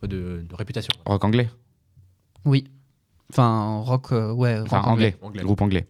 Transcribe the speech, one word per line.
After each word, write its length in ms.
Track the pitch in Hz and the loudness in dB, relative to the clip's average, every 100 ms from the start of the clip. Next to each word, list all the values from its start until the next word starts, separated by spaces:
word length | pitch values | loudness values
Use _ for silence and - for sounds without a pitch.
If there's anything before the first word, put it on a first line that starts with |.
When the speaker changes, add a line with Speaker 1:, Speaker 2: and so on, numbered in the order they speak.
Speaker 1:
de, 420 | 95 95 90 87 82 | -8 -6 -6 -8 -10
de 80 | 87 | -10
réputation. 360 | 107 - 120 - - | -8 -8 -8 -8 -2
Speaker 2:
Rock 180 | 101 | 0
anglais ? 260 | 101 120 117 - _ _ _ _ _ _ _ _ | 2 2 0 -4 _ _ _ _ _ _ _ _
Speaker 3:
Oui. 220 | 147 135 - - _ _ _ _ - | 0 0 0 -12 _ _ _ _ -4
Enfin, 480 | - 120 110 107 107 | 2 2 2 -2 -4
rock, 320 | 117 127 - | -2 -2 0
euh, 200 | 120 110 | -2 0
ouais, 260 | 117 123 113 | 0 0 0
Speaker 2:
Enfin, 200 | 107 98 | 0 0
Speaker 3:
rock 60 | 110 | 2
Speaker 2:
anglais. 260 | 113 110 92 | 4 2 0
Speaker 1:
anglais. 200 | 101 101 | -8 -4
Speaker 2:
Groupe 180 | 92 101 | 0 2
anglais. 260 | 101 92 - | 2 2 -2